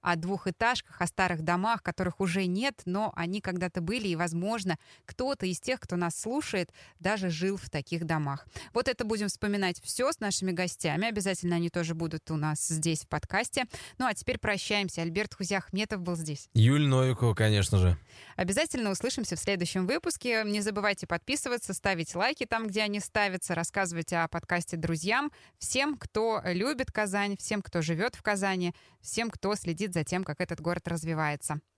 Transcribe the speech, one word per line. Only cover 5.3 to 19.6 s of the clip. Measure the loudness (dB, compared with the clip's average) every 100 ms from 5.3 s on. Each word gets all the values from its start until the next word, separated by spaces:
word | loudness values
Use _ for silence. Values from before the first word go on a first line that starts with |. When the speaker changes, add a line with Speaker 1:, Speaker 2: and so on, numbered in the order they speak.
| -2
Speaker 1:
из | -2 -2
тех, | -2 -4
кто | -2 -2
нас | -2 -2
слушает, | -4 -2 -2 -2 -4 -8 -20 _
даже | -2 0 0
жил | 0 -2 -2
в | -4
таких | -6 -4 -4 0
домах. | 0 0 -4 -10 -16 -4
Вот | 0 0
это | 0
будем | 0 0 0
вспоминать | 0 0 2 2 0
всё | -6 0 0
с | 0
нашими | -2 0 0
гостями. | 0 -2 0 0 2 0
Обязательно | 0 0 0 2 2
они | 2
тоже | 0 -2
будут | -2 -2 -4 -4
у | -2
нас | 0 0 -2
здесь, | 0 2 0
в | -2
подкасте. | -6 0 -2 0 -2 -4 -8 -14 -2
Ну, | -2
а |
теперь | 0 -2 -2
прощаемся. | 0 0 2 0 0 -2
Альберт | -2 -2 -4
Хузиахметов | -4 -2 -2 -2 -4 -2 -4
был | -2 -4
здесь. | -4 -6 0
Speaker 2:
Юль | 8 8 8 6
Новикова, | 6 4 4 2
конечно | 4 6 6 6 6
же. | 6 4 -2 -20 -14 -4
Speaker 1:
Обязательно | 0 2 2 0 0
услышимся | 0 -2 -2 -2 -2
в |
следующем | 0 0